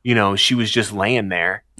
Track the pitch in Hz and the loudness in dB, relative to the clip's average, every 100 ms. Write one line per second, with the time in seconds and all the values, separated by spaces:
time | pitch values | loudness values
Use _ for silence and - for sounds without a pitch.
0 | 123 117 101 98 - 127 110 120 107 104 | 0 2 2 2 2 2 0 0 -2 -2
1 | 101 123 98 90 85 98 - - | 0 0 -2 -2 -2 -4 -10 -10